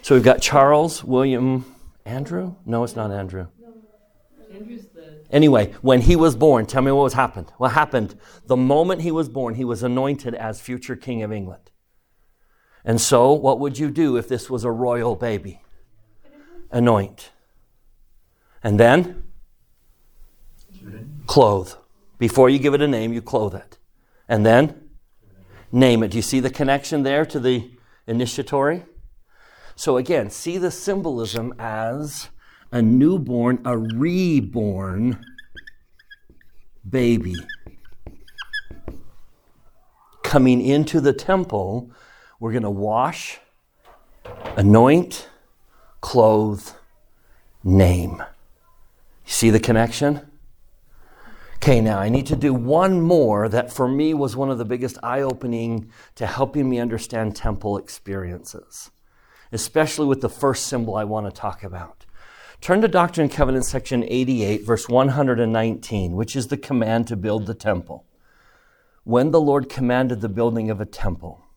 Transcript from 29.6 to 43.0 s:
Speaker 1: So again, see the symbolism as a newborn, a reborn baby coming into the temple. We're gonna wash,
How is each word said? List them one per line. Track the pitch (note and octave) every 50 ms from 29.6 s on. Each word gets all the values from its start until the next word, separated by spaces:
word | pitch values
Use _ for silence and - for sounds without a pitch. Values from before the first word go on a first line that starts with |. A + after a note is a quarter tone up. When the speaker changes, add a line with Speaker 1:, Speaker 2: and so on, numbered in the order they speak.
| - - -
Speaker 1:
So | - - D#3 C3
again, | B2 B2+ B2 F3 C#3+ G#2+ G2
see | - - - E3+ F3
the | F#3 F3 F3
symbolism | - - - G3+ G3 G3 F3 E3 C3+ A#2 A2+ G#2+ G#2+ A#2 A2+ B2 - -
as | A2+ A2+ A2 A2 A2+ A2+ B2 C#3+ D3+ D3 C#3+ - - - - - _ - _ _ _ -
a | - B2
newborn, | A2+ A2 A#2+ B2+ C#3+ D#3+ F#3+ F#3 C#3 B2+ B2 A#2+ A#2 B2 B2+ A#2+ A#2+
a | B2+ B2
reborn | A2+ A2+ A2 A2+ A#2 C#3+ E3+ F3 F#3 F#3 F3 D#3 C#3 G#2+ F2 - B2 G#2+ G#2 F#2+ F#2 F#2+ F#2+ F2+ G2 A2+ B2 B2 - - - - - - - - - - - - - _ _ _ _ _ _ - _ _ - - - _ - - - - - - - - F#2+
baby | B2+ C3 B2 A#2+ A#2 A2 - F#2 F2+ E2 - - - - - - - - - - - - - - - - - - - G5+ - - G#5+ G#5 G5 - - - - - - - - - - - - - - _ _ _ _ _ _ - _ _ _ _ _ _ _ _ _ - -
coming | - - C#3+ B2+ B2+ B2 B2
into | G2+ B2+ C#3 D3 D3+ C#3+ - D#3+
the | C3+ C#3+ C3+
temple. | C#3 - - F#3+ F#3+ F3+ - A2 G#2 F#2+ F#2+ G#2 B2 B2+ A#2+ - _ - _ - - _ _ _ _
We're | A#2 A#2 A2
gonna | B2 A2 G2+
wash, | G2+ G2 G2+ G#2+ G#2+ A#2